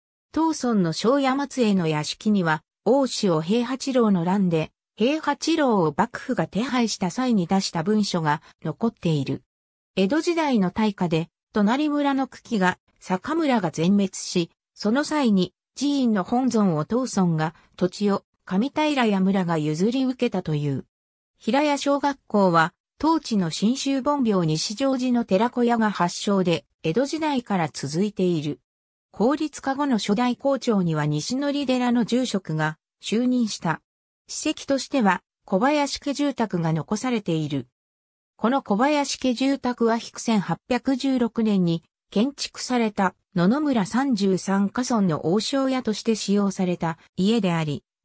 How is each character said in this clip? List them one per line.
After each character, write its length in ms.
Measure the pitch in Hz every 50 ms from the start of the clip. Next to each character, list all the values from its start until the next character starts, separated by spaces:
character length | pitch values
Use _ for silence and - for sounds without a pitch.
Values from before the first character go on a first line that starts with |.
| _ _ _ _ _ _ -
当 220 | 302 320 320 302
村 200 | - - 240 233
の 180 | 202 180 165 160
庄 260 | - - 214 269 285
屋 140 | 269 262 262
松 260 | 269 277 277 - 262
江 140 | 240 214 202
の 140 | 190 170 160
屋 160 | 156 151 151
敷 260 | - - - - 220
に 140 | 214 196 175
は、 180 | 160 156 151 - _ _ _ _
大 200 | 190 247 285 269 240 - - -
塩 200 | 196 165 156 160
平 240 | 165 214 240 240
八 260 | 240 262 254 - 277 247
郎 180 | 254 233 214
の 140 | 196 180 165
乱 240 | 175 190 208 190 180
で、 220 | 165 160 156 - _ _ _ _ _
平 240 | - 208 262 302 311
八 360 | - 294 285 - - - 330
郎 260 | 320 294 254 226 196 165
を 100 | 156 139
幕 240 | - 196 - - -
府 160 | - - 240
が 120 | 196 165
手 160 | - - 190 240
配 260 | 277 220 254 233 208
し 80 | -
た 140 | - 196 175
際 240 | - - 262 254 233
に 120 | 202 170
出 140 | - 190 190
し 100 | 190 -
た 120 | - 170 160
文 220 | 196 214 214 202
書 180 | - - 175 160
が 180 | 151 147 160 - - - _ -
残 220 | 165 147 - -
っ 60 | 233 -
て 180 | _ - 175
い 140 | 160 143 135
る。 180 | 139 135 127 - _ _ _ _ _ _ _ _ _ _
江 120 | 190 190 190
戸 120 | 277 320 320
時 120 | 349 339
代 240 | 330 320 285 254 220
の 120 | 185 175
大 240 | - 220 220 214 202
火 140 | - 185 165
で、 200 | 165 160 170 - _ _ _ _ -
隣 380 | 220 208 202 240 277 302 302
村 240 | 285 294 285 277 269
の 140 | 269 269 254
久 140 | - - -
喜 160 | - 240 202
が、 200 | 185 180 185 - _ _ _ _
坂 360 | - - 185 190 - 240 311
村 260 | 330 330 277 254 226
が 100 | 185 160
全 220 | - - 160 180 202
滅 220 | 202 196 185 -
し、 360 | - - - - 185 165 - _ _ _ _ _
そ 160 | - - 208
の 140 | 226 277 302
際 280 | - 311 302 277 233 202
に、 200 | 185 180 - - _ _ _ _
寺 140 | - 262 285
院 240 | 285 277 254 233 214
の 100 | 196 175
本 260 | - 240 247 269 254
尊 260 | 233 220 208 190 160
を 80 | 151 151
当 160 | - 214 247
村 360 | 262 233 - 208 185 175 165
が、 180 | 156 156 160 - - _ _ _
土 120 | - 180 185
地 220 | - - 208 202
を 140 | 196 208 - _ _ _ _
上 260 | - 190 185 240 277
平 360 | - 302 302 302 294 269 240
や 140 | 220 202 190
村 240 | 185 196 196 196 185
が 140 | 170 170 160
譲 320 | 151 151 151 156 185 226
り 140 | 247 269 262
受 100 | 254 254
け 160 | - 247 233
た 120 | - 185 -
と 120 | - 156
い 140 | 147 147 143
う。 160 | 139 123 - _ _ _ _ _ _ _ _ _ _ _
平 240 | - 226 214 277 302
谷 160 | 294 285 277
小 220 | - 285 285 285
学 180 | 285 285 269 - _
校 260 | - - 208 196 185 165
は、 200 | 165 160 170 - _ _ _ _ -
当 220 | - 311 330 311
地 160 | - - 233
の 140 | 202 180 160
真 260 | 151 - 190 220 254
宗 240 | 269 - 277 277 269
本 220 | 247 294 294 285 254
廟 220 | 220 202 185 175
西 320 | 156 156 156 - - 214
常 200 | - 269 269 262
寺 160 | 247 254 254 240
の 120 | 240 233
寺 260 | - 196 190 226 240
子 140 | - 254 240
屋 120 | 233 233
が 140 | 226 226 214
発 260 | 196 - 175 175 -
祥 260 | - - 208 202 190 185
で、 220 | 175 165 - - _ _ _ -
江 120 | 160 165
戸 120 | 233 277
時 140 | 277 330 311
代 220 | 320 311 285 254 -
か 140 | - 202 180
ら 100 | 160 147 -
続 320 | - - 139 147 165 208
い 80 | 214 -
て 100 | - 185
い 200 | 180 175 156 143
る。 180 | 151 143 - _ _ _ _ _ _ _ _ _ _ -
公 240 | - 196 254 302
立 240 | 311 320 294 - -
化 140 | - 277 269
後 120 | 269 294
の 120 | 285 254 202
初 160 | - - 208
代 220 | 220 247 247 240
校 220 | - - 277 277 262
長 240 | - 247 220 196 180
に 120 | 170 160
は 100 | 151 147
西 320 | 147 151 151 147 - 247
乗 160 | 262 285 285 277
寺 400 | 285 285 247 254 254 247 247 240
の 120 | 247 226
住 220 | - 233 254 262
職 300 | 226 - 190 - - 156
が 220 | 156 156 156 156 - _ _ _ _ -
就 220 | - 196 226 254
任 240 | 247 254 247 233 208
し 100 | - -
た。 240 | - 170 151 - _ _ _ _ _ _ _ _ _
史 240 | - - - - 302
跡 160 | 311 - -
と 120 | - 269 262
し 100 | - -
て 140 | - 277 226
は、 180 | 196 175 - - _ _ _ _
小 160 | - 202 185
林 400 | 226 269 302 294 285 269 - -
家 140 | - 285 277
住 180 | - 285 285 254
宅 280 | - 226 208 - 175
が 120 | 165 165 160
残 240 | 160 143 - 208
さ 140 | 208 - 254
れ 100 | 247 220
て 120 | - - 165
い 160 | 160 156 143
る。 180 | 147 135 120 - _ _ _ _ _ _ _ _ _ _ _ _ _
こ 140 | _ - 220
の 120 | 269 269 -
小 140 | - 208
林 420 | 196 247 294 302 294 285 - - -
家 160 | - 254 240
住 240 | 226 262 269 277 269
宅 260 | - 247 240 - 233
は、 140 | 226 226 233
百 200 | - - - -
千 220 | - - 226 208
八 180 | 170 - 170 - _ -
百 280 | 247 240 - 262 269
十 220 | 247 - 269 262 254
六 240 | 240 220 - - 226
年 220 | 220 208 190 180
に 180 | 170 165 165 - _ _ _ _ _
建 220 | - 196 226 285 277
築 280 | - - - - - -
さ 160 | - 254 240
れ 120 | 233 214
た 240 | - - 196 180 - _ _ _ -
野 140 | 175 170 185
々 120 | 240 302
村 260 | 311 294 262 226 185
三 280 | - - 240 277 285 247
十 240 | 190 202 196 185 170
三 300 | - - 196 196 202 190
家 140 | - - 254
村 200 | - 254 220 196
の 300 | 180 156 - - 156 175
王 80 | 220
将 280 | 220 - 277 269 269 262
屋 140 | 262 254 247
と 100 | 226 208
し 100 | - -
て 120 | 226 220
使 200 | 202 - - 196
用 160 | 202 202 196
さ 160 | 185 - 185
れ 100 | 180 175
た 220 | 170 - 160 165 - - _ _
家 240 | - 180 202 226 240
で 120 | 190 180 170
あ 100 | 165 160
り、 200 | 151 143 - - _ _ _ _